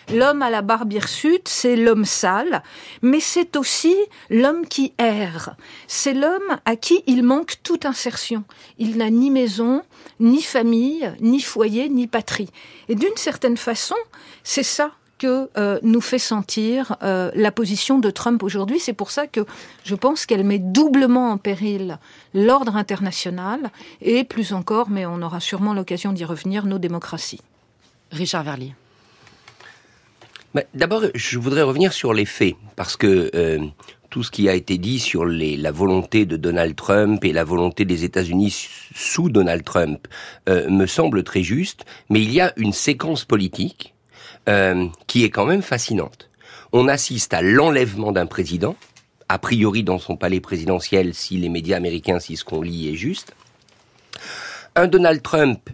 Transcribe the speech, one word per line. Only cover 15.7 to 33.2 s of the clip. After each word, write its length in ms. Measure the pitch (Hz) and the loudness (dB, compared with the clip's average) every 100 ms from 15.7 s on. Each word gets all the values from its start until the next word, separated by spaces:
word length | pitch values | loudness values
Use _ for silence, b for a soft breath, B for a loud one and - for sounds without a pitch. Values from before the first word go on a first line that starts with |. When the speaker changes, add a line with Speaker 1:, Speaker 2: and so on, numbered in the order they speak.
| 196 | 0
Speaker 1:
nous 180 | 226 233 | 2 2
fait 180 | - 254 | 2 -2
sentir, 800 | - 214 196 - 220 247 262 202 | -2 -4 -4 -4 -2 -2 -2 -4
euh, 280 | 196 185 180 | -2 -2 -2
la 160 | - 214 | 0 0
position 480 | 208 214 202 - 269 | 2 -2 -2 2 2
de 120 | 214 | 2
Trump 320 | 196 240 233 | 0 0 0
aujourd'hui. 360 | 202 202 196 311 | 0 -4 -2 -2
C'est 140 | 294 | -2
pour 180 | 214 196 | -6 -6
ça 160 | - 294 | -6 -4
que 200 | - 208 B B B | -4 -4 B B B
je 100 | - | -8
pense 320 | 196 - 311 - | -2 0 0 0
qu'elle 180 | 208 | 0
met 140 | 196 202 | 2 0
doublement 720 | 185 196 302 269 262 247 247 | 0 4 4 6 4 4 2
en 80 | 202 | -2
péril 600 | 208 190 208 202 190 156 b b b | -4 -4 -4 -4 -6 -10 b b b
l'ordre 420 | 196 214 269 240 208 | 2 4 4 2 -2
international 960 | 202 190 196 - 190 180 185 247 254 B B B | -2 -2 -4 -4 -6 -6 -6 -6 -8 B B B
et 220 | - 233 | 0 2
plus 280 | 254 - 196 | 0 -4 -4
encore, 380 | 190 175 220 220 | -4 -2 -2 0
mais 160 | 202 180 | -2 -4
on 160 | 170 | -6
aura 180 | 170 175 | -6 -6
sûrement 340 | - 190 208 | -6 -2 -2
l'occasion 380 | 202 180 175 202 | -2 -4 -4 -4
d'y 120 | 190 | -4
revenir, 420 | 165 160 185 202 202 | -6 -6 -4 -4 -2
nos 120 | 196 | -2
démocraties. 600 | 180 170 - 160 - - _ _ _ _ _ _ _ | -4 -6 -8 -10 -10 -12 _ _ _ _ _ _ _
Speaker 2:
Richard 320 | 156 180 175 | -8 -4 -4
Verly. 300 | 151 139 131 135 _ _ _ _ - _ - b b b b b b _ - - - | -6 -8 -12 -16 _ _ _ _ -20 _ -20 b b b b b b _ -20 -20 -8
Speaker 3:
Mais 120 | 147 - | -6 -4
d'abord, 280 | 147 165 220 220 | -2 0 0 -2
je 240 | 120 - 123 | -4 -6 -4
voudrais 240 | 120 139 | -2 2
revenir 300 | 139 135 185 | 2 4 2
sur 220 | - 127 | 2 0
les 100 | 107 | 0
faits, 300 | 104 - 101 - - - | 0 0 0 0 -12 -10
parce 200 | 92 - | -8 0
que, 340 | 107 95 | 4 4